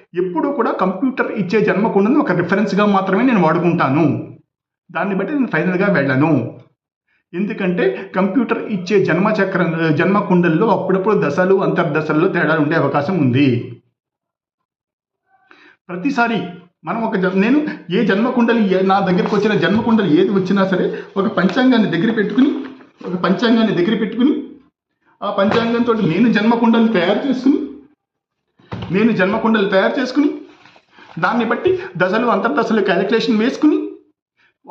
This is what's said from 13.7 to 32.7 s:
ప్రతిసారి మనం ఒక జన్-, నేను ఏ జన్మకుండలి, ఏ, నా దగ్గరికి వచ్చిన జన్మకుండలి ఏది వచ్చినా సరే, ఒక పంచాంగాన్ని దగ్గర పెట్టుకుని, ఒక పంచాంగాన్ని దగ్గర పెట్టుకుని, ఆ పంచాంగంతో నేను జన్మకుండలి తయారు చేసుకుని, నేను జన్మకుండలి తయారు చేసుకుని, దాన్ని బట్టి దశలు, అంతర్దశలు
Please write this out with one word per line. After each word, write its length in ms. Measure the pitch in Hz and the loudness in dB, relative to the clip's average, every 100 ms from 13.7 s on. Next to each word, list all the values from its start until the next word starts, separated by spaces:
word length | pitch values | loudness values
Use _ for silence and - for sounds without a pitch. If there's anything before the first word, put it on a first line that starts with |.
| - _ _ _ _ _ _ _ _ 1017 _ _ _ _ _ _ _ _ - - _ _ | -14 _ _ _ _ _ _ _ _ _ _ _ _ _ _ _ _ _ -20 -20 _ _
ప్రతిసారి 480 | 175 175 - 233 220 - - - _ 156 | -8 -6 -2 -2 -2 -6 -14 -20 _ -8
మనం 160 | 214 | -6
ఒక 140 | 220 196 | -4 -2
జన్-, 260 | 180 190 | 0 0
నేను 260 | 214 294 - - - | 2 2 -2 -8 -6
ఏ 140 | 185 214 | -2 0
జన్మకుండలి, 680 | 196 247 247 233 233 202 185 | 0 0 0 2 2 2 2
ఏ, 60 | |
నా 180 | 190 196 | 2 0
దగ్గరికి 360 | 185 180 - 208 | 2 0 0 0
వచ్చిన 180 | 208 | 0
జన్మకుండలి 680 | 196 165 220 226 220 190 156 | 0 2 0 2 2 2 2
ఏది 80 | 196 | 2
వచ్చినా 380 | 196 185 202 185 | 0 0 0 0
సరే, 360 | 180 147 - - - | 0 -2 -4 -8 -4
ఒక 100 | 185 | -2
పంచాంగాన్ని 640 | - 175 - 262 233 202 | 0 0 2 2 4 2
దగ్గర 220 | 160 160 | 0 0
పెట్టుకుని, 520 | 220 190 - 285 - - - - _ - | 0 -2 2 2 0 -8 -16 -20 _ -8
ఒక 80 | 180 | -4
పంచాంగాన్ని 520 | 180 190 233 233 214 170 | -2 0 2 2 2 0
దగ్గర 240 | 175 214 | 0 0
పెట్టుకుని, 480 | 226 - 254 - - - _ _ _ _ _ _ | -2 0 0 0 -6 -16 _ _ _ _ _ _
ఆ 80 | 202 | -6
పంచాంగంతో 640 | 202 202 233 226 233 240 | 0 2 2 0 0 0
నేను 400 | 220 180 170 233 | 0 0 2 2
జన్మకుండలి 560 | 202 214 233 233 226 220 | 2 2 2 2 4 2
తయారు 380 | 185 175 220 285 | 2 0 0 -2
చేసుకుని, 320 | 247 269 294 - - - _ _ _ _ _ _ _ _ - - | 0 2 0 -2 -12 -20 _ _ _ _ _ _ _ _ -12 -4
నేను 180 | 175 233 | 0 0
జన్మకుండలి 580 | 185 185 220 226 220 190 | 2 0 0 0 2 2
తయారు 300 | 190 214 277 | 2 0 -2
చేసుకుని, 420 | 247 - 285 - - - - - _ - - - | -2 0 0 -2 -12 -20 -20 -20 _ -20 -16 -4
దాన్ని 260 | 180 233 226 | -2 0 -2
బట్టి 340 | 240 370 370 - 160 | 0 0 -2 -4 -2
దశలు, 300 | 180 214 240 | 0 0 0
అంతర్దశలు 540 | 208 226 - 226 | 0 0 -2 0